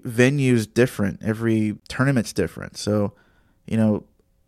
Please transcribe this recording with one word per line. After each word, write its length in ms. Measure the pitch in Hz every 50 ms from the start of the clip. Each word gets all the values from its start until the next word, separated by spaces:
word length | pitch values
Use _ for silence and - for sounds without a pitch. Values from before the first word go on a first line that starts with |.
| -
venue's 600 | 123 110 117 123 131 143 143 135 127 123 117 107
different. 560 | - - 113 123 127 - - 104 95 - -
Every 540 | - 107 110 110 117 117 113 110 107 107 101 - _ -
tournament's 420 | - - 131 139 139 123 101 -
different. 460 | - - 90 80 - - 50 - -
So, 380 | - - 101 104 107 104 98 - _ _ _ _ _ _ _ _ _ -
you 80 | - 107
know, 300 | 113 110 110 104 - - _ _ _ _ _ _ _ _